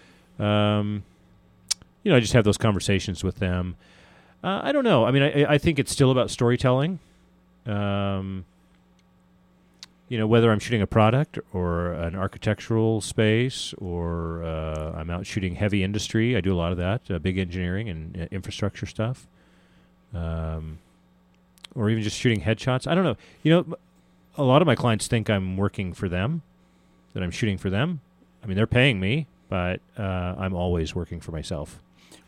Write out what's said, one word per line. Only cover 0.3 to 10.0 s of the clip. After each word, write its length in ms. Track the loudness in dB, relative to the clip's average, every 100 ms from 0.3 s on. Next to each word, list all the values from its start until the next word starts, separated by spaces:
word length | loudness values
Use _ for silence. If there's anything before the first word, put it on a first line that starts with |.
| -4
um, 640 | 0 2 2 0 -2 -6 -10 _ _ _ _ _ _ -12 -12 _
you 80 | 2
know, 60 | 4
I 20 |
just 140 | 6
have 100 | 4 4
those 120 | 2
conversations 640 | 0 0 0 -2 -2 -4
with 140 | -4 -2
them. 360 | -2 -2 -4 -8 _ -20 -20 -20 _ _
Uh, 160 | -6 -4
I 80 | -2
don't 120 | 0
know. 220 | 4 6 6
I 60 |
mean, 120 | 4
I, 300 | 4 4 4
I 40 | 4
think 220 | 2 0
it's 120 | -2
still 200 | 4 4
about 180 | 4 0
storytelling. 720 | 2 2 4 2 2 0 -4 -12 _ _ _ _ _ -6
Um, 800 | -2 0 0 0 -2 -4 -8 -12 _ _ _ _ _ _ _ _ _ _ _ _ _ -20 _